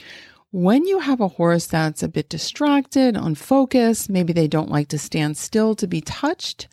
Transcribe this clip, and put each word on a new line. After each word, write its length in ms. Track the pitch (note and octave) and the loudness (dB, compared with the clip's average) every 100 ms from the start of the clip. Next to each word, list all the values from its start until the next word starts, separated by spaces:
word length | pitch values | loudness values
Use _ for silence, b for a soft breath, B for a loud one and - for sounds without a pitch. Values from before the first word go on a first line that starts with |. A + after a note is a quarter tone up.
| B B B B B | B B B B B
when 360 | F#3 F3+ C4 F4+ | 0 4 4 4
you 140 | F#4+ | 0
have 200 | C#4 B3 | 0 0
a 80 | F#3+ | 0
horse 380 | - E3+ E3+ - | 0 2 2 0
that's 360 | D#3+ D#3 - | -2 -2 -4
a 60 | D#3+ | -6
bit 220 | A#3 - | -4 -6
distracted, 840 | E3 - - D4 C#4+ C4+ C#4 B3+ G#3 | -8 -8 -2 2 2 2 2 2 2
unfocused, 920 | F3+ D3+ - C4+ C4 B3+ A3+ A3 - | -2 -4 0 2 4 4 2 0 -2
maybe 240 | F#3+ E3+ | 0 0
they 160 | E3 D#3 | 2 2
don't 220 | D#3 D#3 | 0 0
like 180 | D3 D3 | -2 -2
to 100 | D3+ | -6
stand 380 | - D#3+ D3+ D3 | -6 -4 -2 -4
still 380 | - A3 A3 | -4 0 0
to 120 | G#3+ F#3 | 0 -4
be 140 | E3+ | -4
touched, 680 | - - C#4+ F#4+ - - - | -6 -6 -4 -4 -8 -14 -18